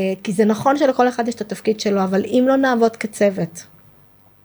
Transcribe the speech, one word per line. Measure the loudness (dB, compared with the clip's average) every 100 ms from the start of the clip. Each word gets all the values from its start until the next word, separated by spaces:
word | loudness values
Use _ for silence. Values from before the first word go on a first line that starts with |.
| -2 -4
כי | -4
זה | 0 2
נכון | 2 0 2
שלכל | 2 2 0
אחד | 0 -4
יש | -6
את |
התפקיד | -8 -6 -4 -2
שלו, | -2 0
אבל | 0 0 0
אם | 0 2
לא | 2
נעבוד | 2 2 0 0
כצוות, | -8 0 0 0 -6 -8 -20 _ _ _ _ _ _ _